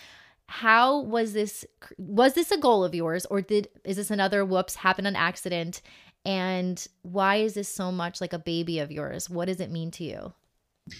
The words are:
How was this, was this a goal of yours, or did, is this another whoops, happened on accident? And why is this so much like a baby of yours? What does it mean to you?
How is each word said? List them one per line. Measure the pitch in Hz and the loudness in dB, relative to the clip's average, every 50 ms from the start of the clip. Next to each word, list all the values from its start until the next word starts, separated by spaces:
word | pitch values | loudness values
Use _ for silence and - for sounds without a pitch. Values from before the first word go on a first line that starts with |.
| - - - - - _ _ _ _ - | -20 -20 -20 -20 -20 _ _ _ _ -16
How | - - 233 220 220 233 247 262 285 294 | -8 0 4 6 8 8 8 6 4 2
was | 269 214 220 233 226 220 202 | 0 0 0 0 0 0 0
this, | 214 208 208 - - - - _ - - - - - | -2 -2 -2 -4 -10 -14 -16 _ -20 -20 -20 -16 -14
was | 190 175 202 214 247 262 262 | -10 0 4 6 6 6 6
this | 339 339 - | 4 0 0
a | 403 311 | 0 2
goal | 277 254 226 202 | 4 6 6 6
of | 185 175 | 4 2
yours, | 170 170 165 160 160 180 - | 0 0 -2 0 -2 -2 -2
or | - 202 202 | -2 -2 -2
did, | 185 - 208 208 208 - _ _ - | 0 2 0 0 0 -2 _ _ -8
is | - 190 | -6 -4
this | 196 202 196 | -4 -4 -2
another | 214 202 190 196 208 202 196 | 0 0 2 2 2 2 2
whoops, | 190 185 185 185 - - | 2 2 0 0 -2 -2
happened | - - 190 185 - 190 | 0 2 2 2 2 0
on | 202 190 | -2 0
accident? | - 160 175 180 - - 185 180 170 165 170 180 - - - - - - - _ _ - | 0 0 0 0 -4 -6 -4 -4 -4 -4 -6 -8 -12 -16 -20 -20 -20 -20 -20 _ _ -4
And | 196 196 190 185 185 185 185 180 180 180 - - - _ _ | -2 -2 0 0 -2 -2 -2 -2 -2 -4 -6 -8 -14 _ _
why | - 180 180 202 190 196 202 | -12 -6 -2 2 2 4 4
is | 214 214 220 196 | 4 2 0 -2
this | 208 196 - | -4 -6 -6
so | - - 190 180 | -6 -6 -4 -4
much | 185 180 170 175 - - | -2 -4 -4 -6 -6 -6
like | 185 175 | -8 -6
a | 180 165 | -6 -6
baby | 156 175 165 170 170 170 170 156 | -4 -4 -2 -2 -2 -2 -2 -4
of | 147 156 | -4 -4
yours? | 151 151 147 135 123 - - - | -6 -8 -8 -6 -8 -8 -8 -6
What | 180 170 175 | -6 -4 -2
does | 185 185 175 | -2 -4 -4
it | 185 - | -6 -6
mean | 170 165 165 165 | -6 -6 -6 -8
to | - - 170 | -8 -8 -8
you? | 135 - - 50 - - _ _ _ _ _ _ _ _ _ - - - | -8 -8 -10 -12 -14 -16 _ _ _ _ _ _ _ _ _ -20 -20 -20